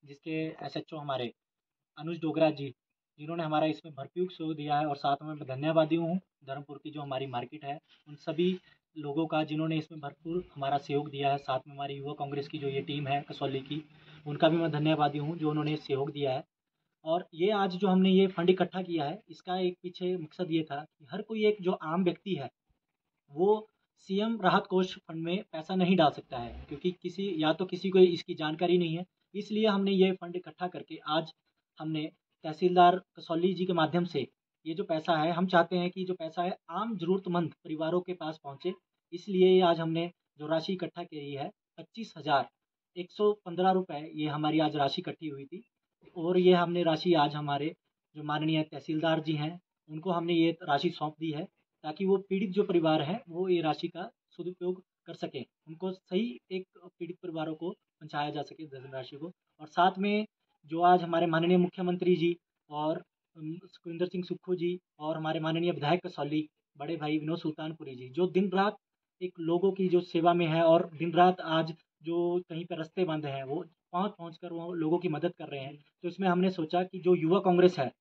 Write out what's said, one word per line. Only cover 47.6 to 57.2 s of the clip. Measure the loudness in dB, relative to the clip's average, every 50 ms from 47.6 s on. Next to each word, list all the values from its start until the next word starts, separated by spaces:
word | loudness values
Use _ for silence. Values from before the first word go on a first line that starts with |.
| -4 -6 -8 _ _ _ _ _ _ _ _
जो | -12 -8
माननीय | -4 -4 -2 0 0 0 0 0
तहसीलदार | -2 -6 -16 -8 -6 -4 -2 0 0 0 0
जी | 0 -2 -2
हैं, | -2 -2 -6 -6 -10 _ _ _ _ _ _
उनको | -14 -10 -4 -2
हमने | -2 -2 0 0 2
ये | 4 4 4 2 -2 -2
राशि | -2 0 0 0 -2
सौंप | -2 -2 -6 -8 -6 _
दी | -6 -6
है, | -4 -6 -8 -10 _ _ _ _ _ _ -10
ताकि | -10 -6 -4 2
वो | 2 2 2 2 _
पीड़ित | -2 -2 -2 -2
जो | 0 0 0
परिवार | 4 4 4 4 4 2 2
हैं, | 2 -2 -4 -6 -6 -10
वो | -6 -6 0 0
ये | 0 2
राशि | 2 0 -2 -2 -4 -8
का | -8 -8 -12 -12 _ _ _ _
सदुपयोग | _ -12 -10 -10 -10 _ -4 -4 -4 -4 -8 _ _ _ _
कर | -16 -12
सकें, | -8 -8 -8 -8 -8 -10 _ _ _ _ -18
उनको | -14 -8 -8 -8
सही | -8 -8 _ _ 0 0 0 0 -4 -10 _ _
एक | -8 -8 -8 _ _ -20 -20 -20 _ _
पीड़ित | -10 -10 -10 _